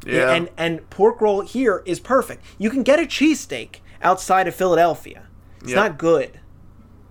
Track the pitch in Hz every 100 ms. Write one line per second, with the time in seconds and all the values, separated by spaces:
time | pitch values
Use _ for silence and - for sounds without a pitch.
0 | - 123 127 147 170 - 165 160 - -
1 | 208 226 214 196 196 233 262 180 - 170
2 | - 254 - 123 - - 208 269 254 294
3 | 339 - 302 285 - 131 - - - -
4 | 165 185 - 185 175 165 185 165 170 147
5 | - - - - - - - 123 214 151
6 | 165 160 123 - - - - - - -
7 | -